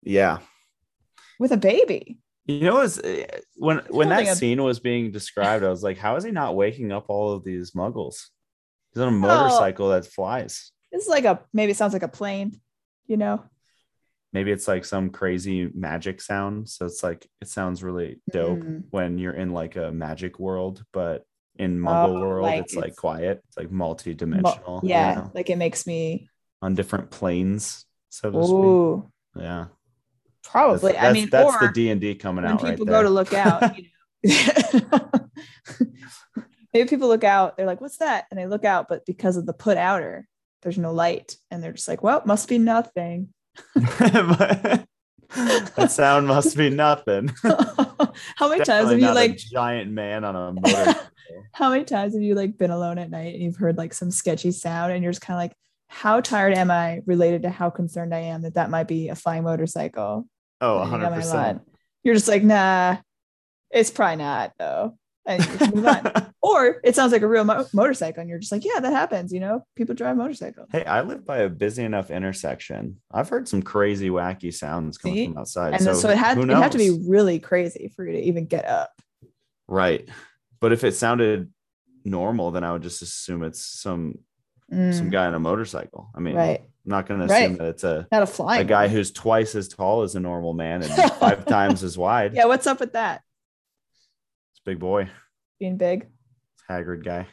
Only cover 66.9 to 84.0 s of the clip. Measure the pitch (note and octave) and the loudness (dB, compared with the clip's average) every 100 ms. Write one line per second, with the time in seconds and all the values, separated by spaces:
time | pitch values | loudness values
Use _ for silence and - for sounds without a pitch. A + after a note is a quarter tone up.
66.9 | B3 C4 A#3 G#3+ A3+ G#3+ G#3+ C4 G3+ B3+ | 4 4 4 4 4 4 0 0 2 2
67.9 | C4 D#3+ E3 E3+ E3+ G#3 G3+ F#4+ A#4 B3+ | 2 -4 -8 -10 -10 -6 -6 -2 -2 0
68.9 | C#4 D#4+ G3+ F3+ F#3 F#3+ A3+ - - A#3 | 0 0 -4 -6 -6 -4 -6 -6 -6 -6
69.9 | A#3+ A#3+ B3+ B3 C#4 - - - D#3+ - | -4 -4 -2 -4 -8 -12 -14 -6 -6 0
70.9 | G#2+ E3+ C4+ - C3+ G2+ E2 G2+ A#2 A#2 | -2 -2 -8 -8 -2 -2 0 -4 -2 -4
71.9 | G#2+ F#2 D#2+ F#2+ F#2+ D2+ C2+ - A#1 A1 | -4 -4 -6 -6 -6 -8 -8 -10 -10 -10
72.9 | F#2+ _ G#2 - B3 B3+ G2 F#2+ G#2 G2+ | -14 _ -6 -4 -4 -4 -4 -2 0 0
73.9 | G2+ G2 F2+ F2 F#2 F2 E2 D2+ E2 D#2 | 0 -2 -2 -4 -6 -10 -10 -8 -6 -6
74.9 | - - F#3+ A3+ D#2 - - - - F#3+ | -8 -6 -4 -4 -6 -10 -4 -2 0 0
75.9 | F2+ G#3+ G#3 A3 B3 B2+ - C4+ C#4 G3+ | 2 2 4 4 2 4 4 4 4 2
76.9 | E3+ F3 G3 G3+ E3 - F3+ F3 - - | 2 2 4 4 0 0 0 0 -6 -14
77.9 | - F3+ E3+ F3 E3+ E3 E3+ - E2+ - | -12 -8 -4 -2 -2 -2 -4 -2 -4 -4
78.9 | _ _ _ _ _ _ _ _ F#2 F#2 | _ _ _ _ _ _ _ _ 2 2
79.9 | D#2 - - - _ _ _ A2+ A#2 A#2+ | 2 -4 -20 -20 _ _ _ 2 4 2
80.9 | F#2 A#2 A#2+ A2+ G#2+ F2+ _ _ _ _ | 2 0 2 2 2 -4 _ _ _ _
81.9 | _ G#2 F#2+ F#2 A#2 F2 F2 E2+ E2+ E2+ | _ -6 -4 -2 -2 -2 -4 -4 -6 -8
82.9 | E2 E2+ - - F2 E2 D#2+ - - G2+ | -12 -12 -14 -10 -8 -8 -10 -14 -12 -8
83.9 | F2 | -6